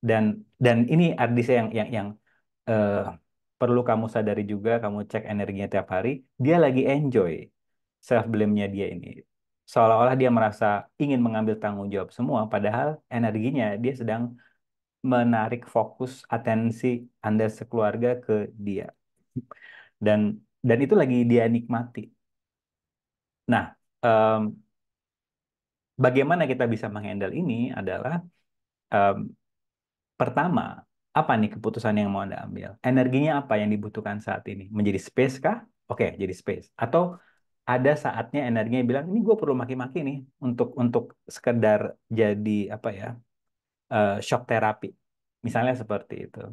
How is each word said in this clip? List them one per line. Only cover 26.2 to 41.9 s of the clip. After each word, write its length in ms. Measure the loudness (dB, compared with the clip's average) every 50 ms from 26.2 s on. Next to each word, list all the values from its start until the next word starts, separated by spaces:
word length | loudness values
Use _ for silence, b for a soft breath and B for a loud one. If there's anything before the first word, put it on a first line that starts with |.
| 4 4 4 2 2 0
kita 140 | 2 0 2 0 0
bisa 140 | -2 -4 -6 -8
menghandle 360 | -8 -8 -8 -6 -4 -6 -4 -4 -4
ini 140 | -4 -2 -2 -2 -2 -4 -4 -6
adalah, 340 | -6 -6 -6 -4 -4 -4 -4 -4 -6 -8 _ _ _ _ _ _ _ _ _ _ _ _ 2
em, 220 | 4 4 4 2 0 -4 -12 -12 _ _ _ _ _ _ _ _ _ _ _ _ _ _ _ _ _
pertama, 420 | -2 -2 0 -2 0 0 0 -2 -2 -4 -10 -16 -20 _ _ _ _ _ _ -2
apa 120 | 0 2 2 2
nih 100 | 2 0 -2 -4
keputusan 340 | -6 -6 -6 -2 -2 0 0 0
yang 100 | 0 0 -2
mau 80 | -4 -6
Anda 120 | -6 -8 -12 -12
ambil? 240 | -12 -12 -12 -12 -14 -16 _ _
Energinya 460 | 2 4 4 4 4 2 2 2 2 0 -2
apa 120 | -2 0 -2 0
yang 80 | 0 0 -2
dibutuhkan 440 | -2 -4 -8 -10 -10 -8 -8 -8 -8 -6
saat 180 | -8 -8 -8 -8 -10
ini? 120 | -12 -12 -12 -10 -4 0
Menjadi 220 | 0 0 0 -2 -4 -4
space 260 | _ 0 0 0 0 -2 -2
kah? 120 | -2 -2 -2 -6 _ _ _ _ _
Oke, 140 | -4 -2 -2 -4 -2 -4
jadi 120 | -6 -8 -8
space. 340 | -8 -8 -8 -8 -8 -10 _ _ -8 -6
Atau 340 | 0 0 0 0 0 -4 B B B B B B _ _ _ _ -2
ada 240 | 0 2 4 2 2 2 -2
saatnya 380 | -6 -4 -6 -8 -6 -4 -4 -2 0
energinya 340 | 0 0 0 0 0 0 0 0
bilang, 160 | 0 -2 -2 -2
"Ini 80 | -2 -2 2 2
gue 80 | 2 2
perlu 140 | 2 -2 -2 -2
maki-maki 420 | -2 -6 -6 -6 -6 -6 -6 -6 -6 -4
nih 100 | -6 -8 -10 -16 _ _ -4
untuk, 240 | -4 -2 -2 -2 -4 -2 -2 -2
untuk 200 | 0 0 0 -4 -4 -16 _ _ -20 -20
sekedar 460 | -6 -2 0 0 2 4 4 4 4 2 -4